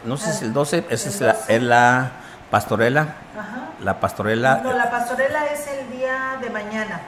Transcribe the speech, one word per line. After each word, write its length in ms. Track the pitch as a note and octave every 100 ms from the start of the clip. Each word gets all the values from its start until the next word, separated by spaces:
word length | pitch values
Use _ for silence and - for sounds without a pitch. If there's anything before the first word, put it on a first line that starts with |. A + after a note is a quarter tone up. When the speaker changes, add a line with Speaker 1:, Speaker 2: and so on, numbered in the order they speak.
Speaker 1:
no 140 | A#2 C3+
sé 120 | G#3+
Speaker 2:
Ah, 40 |
Speaker 1:
si 100 | G#3
el 80 | A2
doce, 320 | C3+ D3 - -
esa 180 | A#2 -
Speaker 2:
el 60 | G2+
Speaker 1:
es 60 |
la, 120 | F3+
Speaker 2:
doce. 220 | - - A2+
Speaker 1:
es 60 |
la 480 | B2 A#2+ A#2+ B2+ C3 - - - -
pastorela. 500 | G#2+ - G#2+ A#2 C#3 D#3 - - G#3+
Speaker 2:
Ajá. 260 | G#3 B3 D4 -
Speaker 1:
La 160 | G2 -
pastorela. 640 | - - G#2 A2+ B2+ D3
Speaker 2:
No, 100 | B3+
la 160 | A#3+ A#3
pastorela 560 | A#3+ A#3+ B3+ C#4 D4+ D4
es 140 | D4 D4
el 240 | C#4 B3+ B3+
día 440 | C4 C4 C4 C4
de 80 | A#3
mañana. 520 | G#3+ G#3 A3 G3+ F3